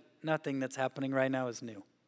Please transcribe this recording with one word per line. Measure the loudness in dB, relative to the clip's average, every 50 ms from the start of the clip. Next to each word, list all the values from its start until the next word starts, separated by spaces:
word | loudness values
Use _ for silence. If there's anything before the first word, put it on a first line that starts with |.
| -14 _ _ _
nothing | -2 0 0 0 0 -2 -2 0
that's | -2 -2 0
happening | 0 0 0 0 -2 -2 2
right | 4 4 4 4
now | 4 0 0 -2
is | -4 -6
new. | -8 -10 -10 -12 -16 _ _ _ _